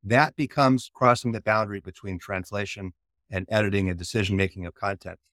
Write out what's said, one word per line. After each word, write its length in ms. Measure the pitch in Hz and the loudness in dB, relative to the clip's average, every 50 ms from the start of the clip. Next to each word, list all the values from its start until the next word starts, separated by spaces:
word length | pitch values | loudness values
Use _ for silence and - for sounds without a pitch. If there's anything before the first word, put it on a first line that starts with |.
| - | 0
That 320 | 98 117 131 151 - - | 4 4 4 4 2 0
becomes 540 | - 147 123 - 147 139 131 131 127 - - _ | -4 -6 -4 2 2 4 4 4 2 -2 -8 _
crossing 380 | - 127 123 123 - - 123 | 2 4 4 4 4 0 -4
the 80 | 113 107 | -4 -2
boundary 400 | - 107 107 107 110 101 101 98 | 0 0 0 0 0 -2 -6 -10
between 380 | _ 98 92 - - 101 95 90 | _ -14 -18 -12 -8 -8 -8 -8
translation 760 | - - 101 92 90 - 104 101 104 98 - 107 98 92 - _ _ _ _ _ _ _ | -8 -8 -8 -8 -8 -6 -6 -6 -6 -6 -8 -12 -12 -14 -14 _ _ _ _ _ _ _
and 160 | - 92 95 - | -6 -6 -4 0
editing 400 | 107 107 107 101 98 101 95 95 | 2 2 2 2 2 0 0 0
and 100 | 90 85 | -2 -4
decision-making 680 | 87 - - 113 101 95 98 95 98 92 - 98 90 | -8 -4 -2 -2 0 2 2 2 0 0 -2 -8 -12
of 80 | 85 - | -12 -10
content. 440 | _ - 98 98 - - 90 90 _ _ _ | _ -6 -6 -6 -6 -10 -14 -16 _ _ _